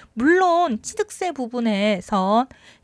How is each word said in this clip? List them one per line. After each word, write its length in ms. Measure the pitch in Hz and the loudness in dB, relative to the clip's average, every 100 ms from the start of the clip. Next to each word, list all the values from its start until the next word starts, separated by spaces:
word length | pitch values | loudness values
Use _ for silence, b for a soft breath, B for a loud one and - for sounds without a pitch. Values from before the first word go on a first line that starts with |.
| B | B
물론 680 | 220 277 359 359 339 339 220 | -2 2 4 4 2 0 -2
취득세 500 | - 427 415 - 370 | -6 -8 -8 -6 -6
부분에서 1160 | 285 240 247 233 202 214 190 - 202 185 220 262 B B B | -4 -6 -2 -2 0 0 -2 -2 -2 2 2 0 B B B